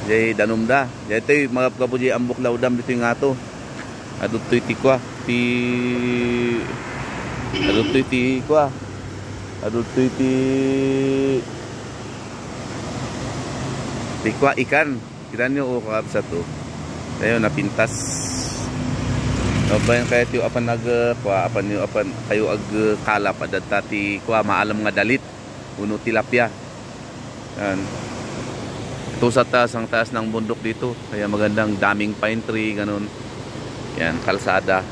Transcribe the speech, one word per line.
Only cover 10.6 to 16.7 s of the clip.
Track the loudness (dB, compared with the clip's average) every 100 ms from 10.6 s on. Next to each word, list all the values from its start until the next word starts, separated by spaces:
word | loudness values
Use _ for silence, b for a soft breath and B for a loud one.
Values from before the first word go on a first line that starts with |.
| 2 2 2 2 2 2 2 2 -2 -10 -10 -10 -10 -10 -10 -10 -10 -10 -10 -10 -8 -8 -6 -6 -6 -6 -6 -6 -6 -6 -4 -4 -4 -6 -6 -2 -2
ti | 2
kwa | 2 4
ikan. | 2 4 2 0 -6 -14 -10
Kita | -2 0
nyo, | 0 0 -2
oh, | -2
kakabsat, | -2 0 -2 -2
oh. | -4 -4 -8 -8